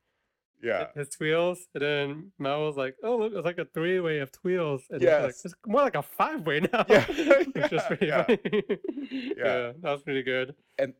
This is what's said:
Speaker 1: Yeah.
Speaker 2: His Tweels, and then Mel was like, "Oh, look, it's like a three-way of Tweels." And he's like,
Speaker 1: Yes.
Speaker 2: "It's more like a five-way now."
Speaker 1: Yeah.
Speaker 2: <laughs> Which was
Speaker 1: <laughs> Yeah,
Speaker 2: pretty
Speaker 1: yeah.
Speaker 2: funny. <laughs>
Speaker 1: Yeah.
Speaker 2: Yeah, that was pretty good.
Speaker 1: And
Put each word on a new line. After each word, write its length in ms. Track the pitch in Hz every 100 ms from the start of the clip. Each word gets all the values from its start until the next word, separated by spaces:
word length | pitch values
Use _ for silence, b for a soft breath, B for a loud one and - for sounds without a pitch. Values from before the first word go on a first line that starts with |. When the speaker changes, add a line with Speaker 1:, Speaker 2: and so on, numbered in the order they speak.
| _ _ _ _ _ -
Speaker 1:
Yeah. 280 | 117 107 160
Speaker 2:
His 160 | 147 143
Tweels, 480 | - 156 165 175 175 -
and 80 | 151
then 500 | 147 147 143 151 196 -
Mel 300 | 139 147 151
was 100 | 139
like, 180 | 131 131
"Oh, 160 | 214 240
look, 160 | 220
it's 120 | 196 160
like 120 | 175
a 80 | 160
three-way 540 | 160 170 185 170 151
of 120 | 139
Tweels." 500 | - 180 180 156 135 -
And 100 | 156
he's 80 | 165
like, 120 | 151
Speaker 1:
Yes. 220 | 123 - 180
Speaker 2:
"It's 100 | - 226
more 160 | 254
like 140 | 277 147
a 80 |
five-way 560 | - - 254 311 156 143 185
now." 140 | 220 -
Speaker 1:
Yeah. 160 | 214 120
Speaker 2:
<laughs> 0 |
Which 640 | 302 302 277 285 - 294
was 0 |
Speaker 1:
<laughs> 0 |
Yeah, 160 | 160 180
Speaker 2:
pretty 180 | - 170
Speaker 1:
yeah. 180 | 135 104
Speaker 2:
funny. 380 | 208 170 208 190
<laughs> 440 | 196 - 240 262
Speaker 1:
Yeah. 220 | 262 247 -
Speaker 2:
Yeah, 340 | 117 127 120 143
that 100 | 170
was 120 | 143
pretty 180 | 147 135
good. 320 | 127 131 127 135 _ -
Speaker 1:
And 160 | 135